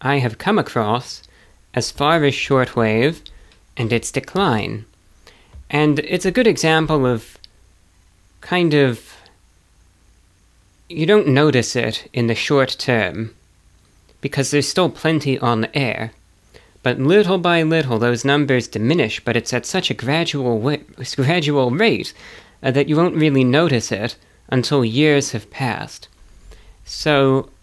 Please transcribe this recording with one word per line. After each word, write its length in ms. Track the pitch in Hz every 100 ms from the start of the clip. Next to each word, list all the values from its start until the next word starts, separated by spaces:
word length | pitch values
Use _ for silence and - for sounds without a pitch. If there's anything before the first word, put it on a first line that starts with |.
I 180 | 131 143
have 180 | 127 107
come 200 | - 208
across 640 | 135 - 104 120 - - - _ _ _ _
as 180 | - -
far 320 | - 143 165
as 100 | 147
shortwave 880 | - - 135 123 - 113 110 131 170 - - - _ _ -
and 160 | 117
its 200 | 117 -
decline. 720 | - - 185 196 110 98 107 107 _ _ _ - - _ - -
And 300 | 147 151 143
it's 260 | 147 180 185
a 60 |
good 160 | 180 233
example 580 | 147 160 160 156 156 131
of 320 | 117 - - - _ _ _ _ _ _ _ _ _
kind 340 | - 180 170
of, 400 | 147 139 113 - - - _ _ _ _ _ _ _ _ _ _ _ _ _ _ _ -
you 180 | 165 160
don't 220 | 208 151
notice 480 | 135 151 131 110 123
it 340 | 120 110 -
in 140 | - 117
the 80 | 113
short 400 | - 147 127 -
term, 560 | - 120 95 80 113 - _ _ _ _ _ _ _ _
because 300 | 139 - 135
there's 180 | 147 139
still 200 | - 170
plenty 480 | - 160 160 139 131
on 220 | 123 117
the 160 | - 147
air. 360 | 131 - 113 - _ _ _ - _ _
But 180 | 135 123
little 400 | 135 196 185 185
by 240 | 175 170
little, 360 | 156 160 139 113
those 240 | 120 120
numbers 460 | 135 143 139 127 113
diminish, 500 | 110 110 170 127 -
but 160 | - 117
it's 180 | 117
at 120 | 123 120
such 240 | 185 -
a 60 | -
gradual 640 | 113 156 165 147 123 113
wa-, 180 | 120 147 - - 127 -
gradual 560 | 131 175 147 147 123
rate, 420 | 135 220 123 - - - - - _
uh, 80 | 131
that 160 | 131 147
you 80 | 151
won't 200 | 175 160
really 280 | 156 135
notice 480 | 127 135 170 127 -
it 240 | 101 113 - _ _ -
until 380 | 131 120 147 117
years 460 | 117 151 143 -
have 180 | 113 -
passed. 580 | - 131 101 - - - _ - - - - - - -
So, 640 | - 160 147 135 135 - -